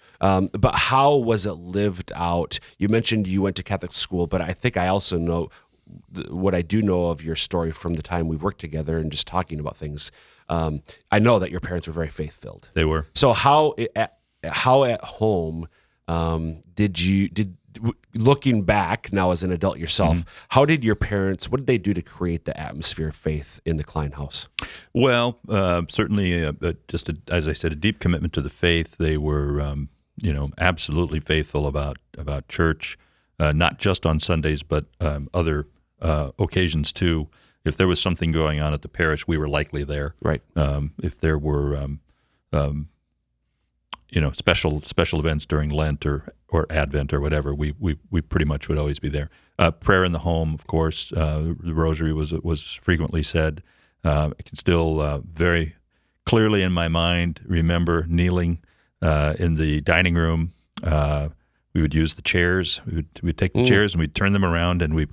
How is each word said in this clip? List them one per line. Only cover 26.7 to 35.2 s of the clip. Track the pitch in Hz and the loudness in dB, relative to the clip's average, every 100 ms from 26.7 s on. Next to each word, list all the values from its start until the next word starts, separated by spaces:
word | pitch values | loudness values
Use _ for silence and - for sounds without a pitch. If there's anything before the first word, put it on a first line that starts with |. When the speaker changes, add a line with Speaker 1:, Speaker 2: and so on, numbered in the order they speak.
| 76 - | -6 -6
Speaker 2:
just | 87 - | -8 -6
a, | 78 - | -8 -4
as | 87 78 | -2 -2
I | |
said, | 76 87 | -2 -4
a | 76 | -2
deep | 104 107 | -2 0
commitment | 90 82 82 | 0 0 -2
to | - | -2
the | 71 | -6
faith. | - 87 85 80 - | -2 2 2 0 -2
They | 82 78 | -2 0
were, | 76 73 71 71 | 0 0 0 -2
um, | 71 71 71 _ _ - | -2 -4 -8 _ _ -6
you | 98 | -2
know, | 71 71 - | -2 -4 -2
absolutely | 90 82 - 78 82 76 | 0 0 0 0 0 -2
faithful | 73 78 76 73 73 | 0 0 0 -2 -2
about, | 73 71 69 _ - | -2 -4 -8 _ -12
about | 69 71 - | -6 -6 -6
church, | - 82 78 - - _ _ _ - | 0 0 0 -6 -14 _ _ _ -2
uh, | 76 | 0
not | 76 85 - | 2 2 2
just | 101 90 82 | 0 2 2
on | 78 | 2
Sundays, | - 82 76 76 | 2 0 0 -2
but, | - 76 - - | -2 -2 -2 -4
um, | 80 73 | -2 -2